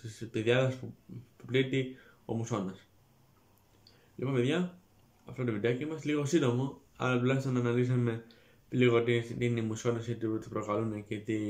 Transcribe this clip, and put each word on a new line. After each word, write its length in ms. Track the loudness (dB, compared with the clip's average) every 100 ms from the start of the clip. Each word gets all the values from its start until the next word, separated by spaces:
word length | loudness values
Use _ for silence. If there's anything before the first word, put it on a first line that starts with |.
της 260 | -16 -12 -8
πεδιάδας 440 | -2 2 4 2 -2
που, 180 | -8 -14 -16 -18 -18 -18
που 80 | -2
πλήττει 500 | 0 2 0 -2 -6 -20 -16 -6
ο 80 |
μουσώνας. 540 | -4 -2 -2 -4 -8 -18 _ _ _ _ _ _ _ _ _ -20 -20 _ -8
Λοιπόν, 180 | -2
παιδιά, 440 | 2 2 2 -2 -6 _ _ _ _ -14
αυτό 180 | -6
το 80 | -2
βιντεάκι 340 | 0 0 0 -2
μας, 180 | -6
λίγο 220 | -2 0 2
σύντομο, 560 | 2 4 2 0 -6 -16 -4
αλλά 220 | 0 2
τουλάχιστον 380 | 2 2 0 0
αναλύσαμε 640 | 2 2 2 2 0 -2 -8 -20 -20 -20 -4
λίγο 340 | 4 6 6
τι, 180 | 4 2
τι 240 | 0 -2 0
είναι 140 | 0
οι 40 |
μουσώνες 440 | -2 -2 -2 -2 -2
ή 80 | -4
τι, 240 | -2 -4
τι 100 | -4
προκαλούν 560 | -6 -2 -2 -2 -4 -8
και 100 | -8
τι, 180 | -4 -4 -2